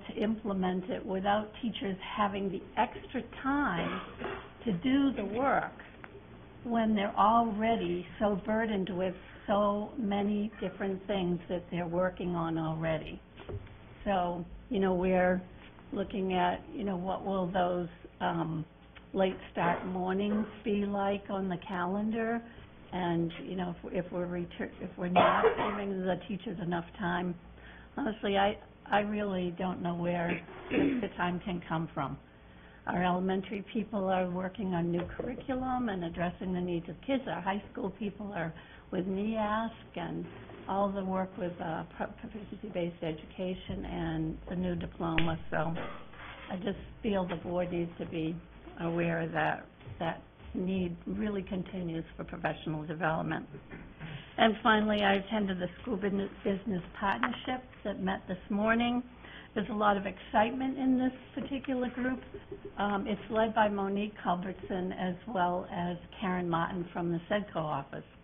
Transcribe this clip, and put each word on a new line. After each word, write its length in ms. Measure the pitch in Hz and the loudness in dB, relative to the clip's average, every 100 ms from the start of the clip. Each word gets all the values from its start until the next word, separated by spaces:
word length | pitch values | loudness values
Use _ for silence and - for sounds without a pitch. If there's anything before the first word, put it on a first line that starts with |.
| - | -4
to 140 | - | -2
implement 680 | 220 220 214 190 185 185 - | 0 0 0 2 2 2 -2
it 160 | 180 160 | -4 -2
without 420 | 190 202 208 214 - | 0 4 2 2 -4
teachers 360 | 233 - 196 185 - 220 | -4 -2 -4 -4 -4 0
having 340 | 202 196 196 | 0 2 -2
the 100 | 175 - - | -2 -4 0
extra 420 | 233 202 - 254 220 - | 0 0 -6 -6 -6 -4
time 600 | 269 285 269 170 175 185 - - - - - - 233 | 0 2 2 2 0 -2 -6 -8 -6 -6 -10 -6 -2
to 80 | |
do 380 | 170 262 269 277 226 | 2 4 6 6 4
the 100 | 196 | 0
work 460 | 220 269 180 151 - - - - - - - - - | 2 4 4 2 -8 -16 -16 -16 -16 -18 -18 -18 -10
when 320 | 247 226 220 214 | 0 4 4 4
they're 220 | 202 - | 4 6
already 880 | 202 233 233 208 220 226 175 175 175 - | 8 8 6 4 4 4 2 -2 -4 0
so 200 | 208 196 - | 2 2 2
burdened 440 | 220 226 202 185 180 | 2 2 2 0 0
with 200 | 185 180 - - - | 0 -2 -12 -10 2
so 420 | 208 208 208 214 - | 4 6 2 -2 -2
many 540 | 202 202 202 208 214 - | 2 2 2 2 0 -2
different 440 | 190 - 196 185 - | -6 -2 -2 -2 0
things 320 | 202 175 175 - | 0 2 0 0
that 140 | 180 170 | -4 -2
they're 160 | 170 175 | -2 0
working 480 | 170 185 180 180 170 | 2 2 0 -2 0
on 220 | 165 160 | 2 0
already. 640 | 160 160 160 156 151 175 - - - - - - - - 208 | 0 0 0 0 -2 -12 -14 -16 -10 -10 -10 -16 -18 -6 0
So, 400 | 190 175 175 175 - - | 2 2 -2 -6 -10 -2
you 100 | 208 | 2
know, 140 | 190 | 4
we're 480 | 180 185 185 180 185 - - - - - | 4 6 6 6 4 0 -16 -18 -18 -8
looking 420 | 214 190 196 190 | -4 -2 0 2
at, 280 | 180 180 185 - | 4 4 2 -4
you 100 | - | -4
know, 120 | 202 180 | -2 -2
what 300 | 190 185 196 | -2 -2 0
will 220 | 196 180 | 0 2
those, 380 | 190 180 180 175 - - - | 2 2 2 -2 -8 -16 -2
um, 420 | 180 170 160 160 156 - - - - | 0 0 0 -2 -4 -12 -20 -20 -6
late 220 | 190 190 - - | 2 2 2 -6
start 340 | - 170 - 190 | 0 2 2 -2
mornings 580 | 185 185 190 208 208 214 - | -2 0 2 2 2 0 -4
be 220 | 226 202 202 | 0 2 2
like 380 | 202 196 202 202 | 2 2 0 -2
on 200 | 196 190 | -2 -2
the 80 | 175 - | -4 -4
calendar? 760 | 180 180 202 214 226 226 233 233 - - - - | -2 0 0 0 0 0 -2 -4 -16 -18 -18 -8
And, 360 | 180 175 170 165 165 | -2 2 2 2 -2
you 140 | 170 185 | -6 -2
know, 180 | 180 170 | -2 -4
if, 220 | - 180 175 | -4 -4 -2
if 60 | |
we're 160 | 180 180 | -2 -2
retur-, 440 | 180 175 - - - | -2 -4 -6 -8 -6
if 100 | 185 - | -10 -4
we're 120 | 180 | 4
not 340 | 180 - 202 | 8 8 8
<coughs> 280 | 453 - 208 | 6 4 0
giving 280 | 202 196 190 | 0 0 0
the 160 | 185 175 - | 2 0 -2
teachers 280 | 190 233 175 | -6 -4 -4
enough 240 | 170 175 170 - | 0 -2 -2 -4
time, 380 | 175 180 180 170 - - - - - - | 0 0 -2 -4 -10 -18 -18 -18 -10 -4
honestly, 400 | 262 208 214 196 | -2 0 2 6
I, 200 | 202 214 - - - | 4 2 -8 -14 2
I 100 | 208 | 2
really 540 | 208 208 202 185 180 175 | 4 0 0 0 0 0
don't 240 | 185 180 | -2 0
know 140 | 175 170 | -2 0
where 440 | 175 175 170 170 - - | 2 2 2 -2 -4 -12
<coughs> 140 | - | 0
the 380 | - 285 254 202 - | 4 4 4 0 0
time 240 | 180 175 | 0 0
can 180 | 208 175 - | -2 -4 -2
come 220 | 165 165 | -2 -2
from. 240 | - 139 139 - - - - - - - | -2 -2 -4 -12 -20 -20 -20 -20 -12 -2
Our 160 | 180 | 2
elementary 640 | 180 180 190 190 190 202 196 | 2 2 2 0 -2 -6 -4
people 320 | 226 208 208 190 | -4 -2 0 2
are 240 | 185 185 | 2 2
working 440 | 180 185 185 190 | 0 -4 -2 0
on 180 | 170 170 | 2 2
new 120 | 170 175 - | 0 -2 -6
curriculum 720 | 240 - - 254 262 254 240 | -6 -6 -4 -2 0 0 0
and 160 | 190 170 | -2 -4
addressing 480 | 175 175 175 185 | -2 -2 -2 -2
the 80 | 180 | 0
needs 260 | 180 170 170 | 2 0 -2
of 80 | 156 - | -8 0
kids. 180 | 269 262 | 0 0
Our 140 | 165 | -4
high 200 | 185 202 - | 0 -2 -4
school 200 | - 196 - | -4 -4 -2
people 320 | 208 - 202 | -6 -4 -6
are 200 | 202 165 - - - - | -2 -4 -4 -14 -16 -4
with 140 | 190 185 | -2 0
neask 640 | 190 214 220 208 214 233 - - 175 | 0 0 2 2 2 0 -6 -10 -6
and 300 | 165 165 175 - - - - | -4 -4 -6 -10 -14 -12 -2
all 180 | 196 202 | 2 2
the 140 | 196 | 2
work 260 | 185 190 185 185 | 0 0 0 -2
with, 140 | 180 175 | -4 -4
uh, 220 | 180 165 170 - | -4 -4 -6 -6
pro-, 100 | - - | -6 -6
proficiency-based 840 | 226 214 208 202 214 180 170 170 | -12 -10 -10 -10 -6 -2 -2 -2
education 800 | 165 160 - - 185 185 - 190 - | -4 -4 -8 -6 -4 -4 -6 -6 -4
and 520 | 175 165 160 160 156 - | -2 -2 0 -2 -4 -4
the 60 | 180 | -2
new 180 | 180 | 0
diploma. 640 | 175 170 - 170 160 165 160 - | -2 -4 -4 0 4 4 2 -2
So 60 | 160 160 165 - - - - - - - | 0 0 -2 -6 -10 -14 -14 -14 -12 -8
I 60 | 190 | -4
just 160 | 208 190 - - | -4 -6 -8 -6
feel 240 | 226 202 180 | 0 0 0
the 80 | 165 | -2
board 380 | 175 175 175 | -2 0 0
needs 180 | 175 170 - | 0 -2 -4
to 60 | 165 | -6
be 280 | 170 160 170 - - - - | -2 -2 -4 -8 -18 -16 -4
aware 480 | 170 170 170 165 165 | -2 2 2 2 0
that 320 | 165 156 - - - - - | 0 0 0 -6 -16 -12 -4
that 220 | 165 - - - - | -4 -4 -10 -18 -8
need 420 | - 180 190 180 170 - | -2 0 0 0 -2 -6
really 380 | 196 214 202 | -2 -2 -2
continues 640 | 185 185 170 185 170 165 165 - | -2 -4 -4 -4 -4 -4 -6 -10
for 80 | |
professional 600 | 151 175 160 160 - 156 151 | -10 -4 -4 -2 -4 -4 -4
development. 580 | 156 170 160 160 156 - - - - - - - - - - | 0 2 2 0 -2 -6 -14 -14 -14 -14 -14 -12 -12 -6 4
And 180 | 226 208 | 6 6
finally, 400 | 240 214 214 208 | 6 6 6 4
I 120 | 202 196 | 6 4
attended 440 | 196 220 196 180 | 4 0 2 0
the 80 | 180 - | -2 -4
school 160 | 247 196 | -4 0
business, 320 | 202 196 196 - 214 | 2 2 0 -2 0
business 360 | 196 233 180 - - | 0 0 -2 -2 -2
partnership 640 | 202 208 240 - - 254 - - | 0 2 2 0 -2 -4 -6 -8
that 180 | 214 202 | -6 -2
met 200 | 185 196 - | 0 0 -4
this 80 | 185 - | -8 -2
morning. 540 | 202 220 233 240 247 - - - - - | 2 4 6 4 2 -2 -12 -16 -16 -4
There's 160 | - 196 | -2 0
a 40 | 214 | 2
lot 220 | 208 202 | 4 4
of 60 | 196 | 0
excitement 720 | 185 - 233 226 262 262 269 | -6 2 4 4 2 -2 2
in 200 | 262 254 | 4 6
this 460 | 254 - - 277 | 4 0 -10 -6
particular 460 | - 269 - 254 247 | -4 -4 -2 0 0
group. 320 | 247 254 247 - - - - - - | 0 -2 -2 -6 -14 -12 -12 -10 -2
Um, 260 | 202 196 202 | 0 0 0
it's 140 | 202 - | -2 0
led 240 | 220 226 | 2 4
by 140 | 220 214 | 6 4
Monique 460 | 202 196 202 208 - | 4 0 0 -2 -2
Culbertson 720 | 202 180 190 180 - 190 185 | 0 0 0 -6 -4 -2 -2
as 220 | - 185 180 - | -2 -2 -4 -4
well 400 | 214 175 180 - | 2 2 2 -2
as 280 | 175 175 175 - - | -4 -2 -4 -10 -6
Karen 280 | 190 180 175 | -2 0 2
Martin 380 | 165 165 185 175 | 2 0 -2 -4
from 180 | - 170 | -2 0
the 80 | 170 - | 0 0
sedco 280 | 208 190 170 | -2 0 -2
office. 480 | 156 143 139 156 - - | -2 -2 -4 -10 -12 -20